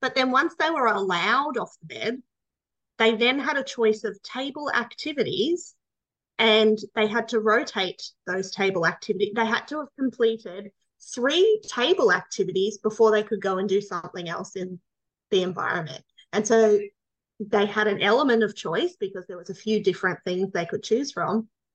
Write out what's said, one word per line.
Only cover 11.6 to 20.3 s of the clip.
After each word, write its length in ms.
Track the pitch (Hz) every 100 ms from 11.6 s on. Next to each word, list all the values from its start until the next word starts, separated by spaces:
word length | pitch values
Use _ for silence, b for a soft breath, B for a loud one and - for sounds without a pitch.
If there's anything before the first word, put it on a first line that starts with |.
| -
table 440 | - 269 370 226
activities 640 | 180 - - 180 185 202 214
before 320 | 220 214 220
they 120 | 214
could 160 | 214 208
go 160 | 196 185
and 100 | 196
do 120 | 196
something 480 | 202 175 165 185 170
else 260 | 170 190 190
in 220 | 185 180 _ _ _ _ -
the 120 | 190
environment. 640 | 180 175 - 175 156 - _ _ b
And 140 | 208 208
so 320 | 226 220 208 208 _ _ _ _ -
they 260 | 202 208 202
had 220 | 214 208
an 140 | 196
element 420 | 202 240 294 226
of 100 | 208
choice 400 | - 160 170 349 -
because 240 | 196 196 185
there 120 | 180
was 120 | 170
a 40 |
few 280 | 190 214 214
different 380 | 185 175 185 175
things 280 | 185